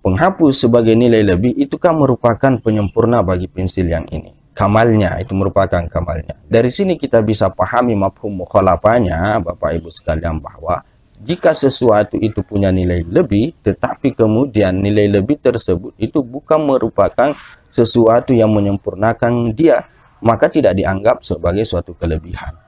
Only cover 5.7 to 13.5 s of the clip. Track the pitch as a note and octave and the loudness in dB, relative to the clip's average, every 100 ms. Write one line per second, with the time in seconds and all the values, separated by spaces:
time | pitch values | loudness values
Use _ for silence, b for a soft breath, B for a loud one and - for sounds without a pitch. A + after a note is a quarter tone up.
5.7 | F2+ E2 E2 E2 D#2+ - - - A2+ B2 | -2 -2 -6 -6 -6 -8 -16 0 2 2
6.7 | B2+ F#3 D#3 C3+ A#2 G#2+ G#2 G2 - F#2 | -2 -2 -2 0 0 2 0 -2 -2 -2
7.7 | B2 B2 G#2+ F#2+ _ G#2 F#2+ F2+ G2+ F#2+ | 0 0 0 -2 _ -10 -10 -2 2 2
8.7 | F2 G#2+ B2 F#2 D#2+ F#2+ G#2+ E2+ F2+ D#2+ | 2 2 2 0 -2 -2 -2 -4 -6 -4
9.7 | E2 E2 - - D#2 D#2+ D#2+ C#2+ - D2+ | -4 -8 -12 -6 -4 -4 -8 -10 -12 -6
10.7 | F2 _ _ _ _ G#2+ F3 F3 D#3 C#3 | -6 _ _ _ _ -8 0 0 2 0
11.7 | - B2 G#2 G#2 - A2 G#2 - G#2 G2 | 2 2 2 0 -2 -4 -4 -4 0 0
12.7 | F#2+ F2+ F2+ E2+ A#2 F3+ G2+ C3+ | 2 0 -2 0 -2 0 0 -2